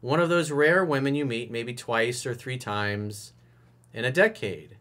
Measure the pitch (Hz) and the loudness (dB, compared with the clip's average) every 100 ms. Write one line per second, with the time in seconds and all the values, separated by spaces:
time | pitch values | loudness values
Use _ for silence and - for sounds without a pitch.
0 | 123 156 170 175 156 143 151 175 180 139 | 2 2 4 2 2 4 4 6 4 2
1 | 139 143 139 117 117 117 117 123 - 113 | 2 0 -2 -4 -4 -6 -6 -8 -2 0
2 | 117 120 131 120 - 127 117 104 104 104 | 2 -2 -6 -8 -6 -8 -4 -2 -2 -2
3 | 104 107 - _ _ _ _ _ _ 117 | -6 -10 -16 _ _ _ _ _ _ -4
4 | 123 143 214 220 107 82 76 - | -2 4 2 2 -6 -6 -12 -20